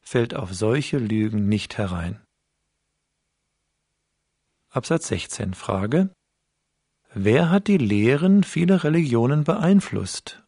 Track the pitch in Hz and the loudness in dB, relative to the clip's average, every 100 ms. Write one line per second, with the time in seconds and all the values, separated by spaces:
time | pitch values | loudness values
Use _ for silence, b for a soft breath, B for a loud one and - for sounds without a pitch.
0 | - 127 117 - 87 92 110 139 139 143 | -4 -2 -2 -4 -8 -4 0 0 -2 -4
1 | 110 110 107 107 101 104 - - 98 87 | -2 -2 -2 -2 0 -2 -4 -6 -6 -4
2 | 87 107 _ _ _ _ _ _ _ _ | -6 -10 _ _ _ _ _ _ _ _
3 | _ _ _ _ _ _ _ _ _ _ | _ _ _ _ _ _ _ _ _ _
4 | _ _ _ _ _ _ _ 131 - 160 | _ _ _ _ _ _ _ -8 -2 -4
5 | - 92 - - 98 92 - 95 104 156 | -2 -6 -6 -8 -8 -8 -6 -4 0 0
6 | 190 _ _ _ _ _ _ _ _ _ | 0 _ _ _ _ _ _ _ _ _
7 | _ 104 101 127 170 196 202 190 110 104 | _ -2 2 4 4 2 2 2 2 2
8 | 110 143 180 202 185 156 175 190 147 165 | 2 2 4 4 2 0 2 2 2 0
9 | 151 117 120 151 147 - 165 202 - 101 | 2 2 2 2 0 0 4 4 2 -6
10 | 98 - - - | -6 -10 -14 -20